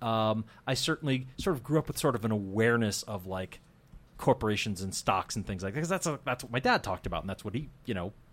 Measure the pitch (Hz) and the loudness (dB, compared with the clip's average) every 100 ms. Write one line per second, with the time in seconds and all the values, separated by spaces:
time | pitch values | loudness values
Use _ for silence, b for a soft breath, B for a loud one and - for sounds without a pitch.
0 | 117 113 110 110 110 b - 131 - 156 | 0 2 4 2 -2 b -4 -2 0 0
1 | 151 131 131 - 196 147 - 156 143 - | 0 0 -2 -4 0 0 2 0 0 0
2 | 147 120 113 107 95 101 117 117 110 98 | 2 2 2 0 0 4 4 6 2 0
3 | - 104 92 92 92 - - - - - | -4 -8 -6 -6 -6 -10 -20 -20 -20 -20
4 | - - - 127 110 107 113 92 95 - | -20 -2 2 4 4 2 0 -4 -4 -2
5 | - 95 - 110 95 95 98 120 165 185 | 2 2 2 -4 -4 -4 -4 -4 -2 -2
6 | 170 143 - 123 123 123 240 226 - 92 | -2 -2 -4 -4 -2 -2 2 2 0 -4
7 | - 87 87 95 107 90 76 - - 98 | -2 -4 -4 -6 -4 -6 -6 -12 -4 -4
8 | 90 - - | -4 -8 -6